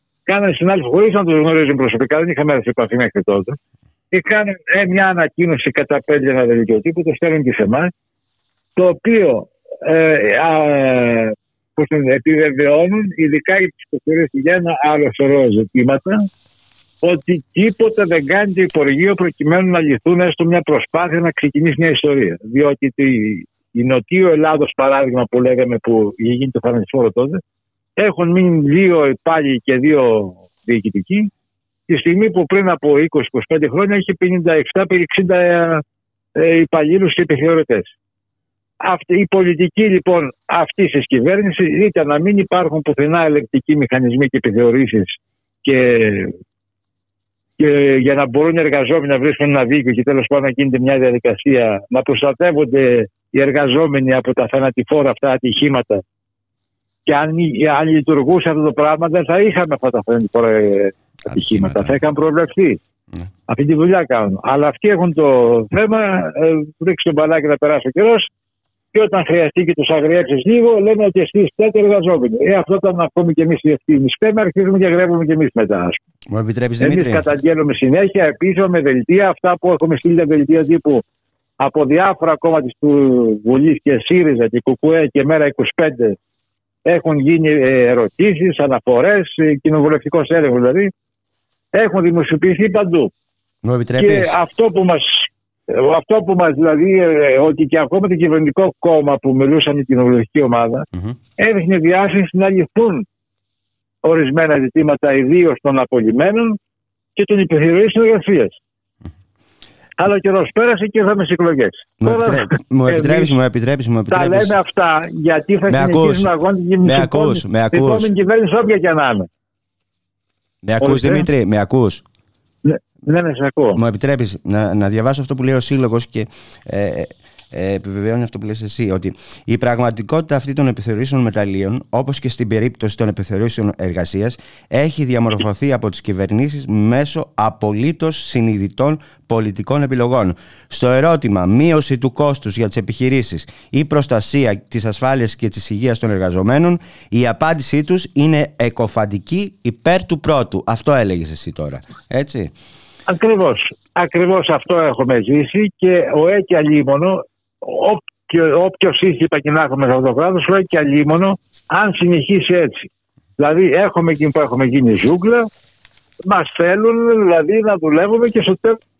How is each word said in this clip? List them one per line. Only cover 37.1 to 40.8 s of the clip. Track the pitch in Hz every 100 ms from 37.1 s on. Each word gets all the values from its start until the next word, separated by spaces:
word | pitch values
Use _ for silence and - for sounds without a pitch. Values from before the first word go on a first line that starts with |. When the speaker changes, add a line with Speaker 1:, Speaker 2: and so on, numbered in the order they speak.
Speaker 1:
και | -
επιθεωρητές. | 160 139 160 160 147 107 - _ _ _ _ _ _ _ _ -
Αυτή, | 190 180 - 180
η | 196
πολιτική, | 190 180 160 180 - 220
λοιπόν, | 185 185 175 139 - -
αυτής | 165 156 -